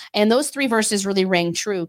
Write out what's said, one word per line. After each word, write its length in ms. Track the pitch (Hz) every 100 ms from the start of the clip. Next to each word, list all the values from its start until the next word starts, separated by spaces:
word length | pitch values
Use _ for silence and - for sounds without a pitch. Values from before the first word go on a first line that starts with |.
| -
And 200 | 208 214
those 180 | 240 294
three 160 | 277 269
verses 400 | 220 214 208 196
really 180 | 196
rang 280 | 185 175 175
true. 360 | 170 214 190